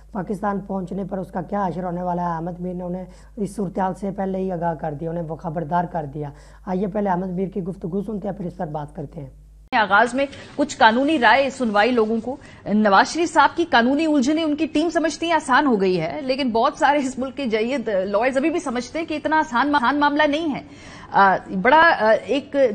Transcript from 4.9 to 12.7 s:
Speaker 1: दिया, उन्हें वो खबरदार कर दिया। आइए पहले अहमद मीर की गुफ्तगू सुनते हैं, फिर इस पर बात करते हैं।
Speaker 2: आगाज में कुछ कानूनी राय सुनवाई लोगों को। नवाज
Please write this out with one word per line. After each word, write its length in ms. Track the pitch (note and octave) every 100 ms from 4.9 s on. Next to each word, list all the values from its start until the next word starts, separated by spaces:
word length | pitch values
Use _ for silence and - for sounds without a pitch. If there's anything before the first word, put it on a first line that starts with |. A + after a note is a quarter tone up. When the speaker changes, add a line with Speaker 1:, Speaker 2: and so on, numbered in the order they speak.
Speaker 1:
दिया, 180 | C#3+ E3
उन्हें 140 | E3+
वो 120 | D#3+ D#3+
खबरदार 500 | E3 D#3+ D3+ F3 E3+
कर 200 | E3+ D3
दिया। 260 | D3+ C#3+ - - - -
आइए 180 | F#3 G3+
पहले 240 | G#3+ G3+
अहमद 180 | F3 F#3+
मीर 200 | F3+ F#3
की 120 | G3+
गुफ्तगू 420 | F3+ E3 F3 G3
सुनते 260 | G3+ G#3 G3+
हैं, 60 |
फिर 120 | - F3
इस 80 |
पर 120 | - D#3+
बात 280 | D3+ C#3+ -
करते 240 | C#3+ E3+
हैं। 120 | C3+ - - - -
Speaker 2:
आगाज 400 | B3 G3+ G3+ A#3
में 140 | B3+ C#4 - - -
कुछ 180 | D4
कानूनी 440 | - A3+ A#3 C#4 D#4
राय 320 | A3+ C4 C#4
सुनवाई 400 | A#3+ A#3 G#3 A3+
लोगों 300 | B3 G#3+ A3+
को। 180 | B3 C#4+ - -
नवाज 380 | -